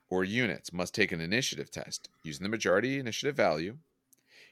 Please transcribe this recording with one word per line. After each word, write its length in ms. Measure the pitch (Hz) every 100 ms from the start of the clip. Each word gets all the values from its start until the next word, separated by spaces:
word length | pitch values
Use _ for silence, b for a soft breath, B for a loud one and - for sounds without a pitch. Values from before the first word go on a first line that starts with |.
| -
or 140 | 92
units 500 | 95 117 113 78 -
must 220 | 87 87 -
take 160 | 95
an 100 | 85
initiative 480 | 82 113 139 73 -
test 400 | 80 - - - _
using 180 | 80 71
the 80 | 98
majority 480 | 113 95 92 123 139
initiative 380 | 117 - 139 139
value. 420 | 104 78 90 143 _ _ _ _ b b b